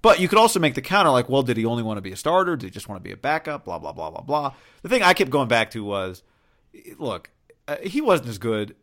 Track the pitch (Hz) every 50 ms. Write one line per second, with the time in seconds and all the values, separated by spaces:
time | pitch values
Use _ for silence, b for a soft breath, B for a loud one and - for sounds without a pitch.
0 | - 226 151 156 185 170 - 220 226 233 - 190 160 147 127 139 - - 185 208
1 | 190 156 135 123 117 - 127 139 135 120 120 113 113 113 117 120 113 110 107 101
2 | 95 95 95 - - 151 170 185 185 180 170 131 98 92 - - - - 104 98
3 | - 98 95 101 - 139 151 160 - 156 147 143 _ - 87 80 73 73 - 82
4 | 80 78 80 - - - 143 151 147 135 b b b b b b - 170 - -
5 | 202 180 180 - 202 - 131 143 131 113 120 113 110 - - 113 104 101 101 98
6 | 92 92 90 - _ _ _ _ _ _ _ _ _ _ _ - _ - - -
7 | 160 123 98 85 _ - _ _ _ _ _ _ _ - 147 143 - 196 180 285
8 | 311 247 185 156 123 120 110 95 - 117 110 107 104 107 - _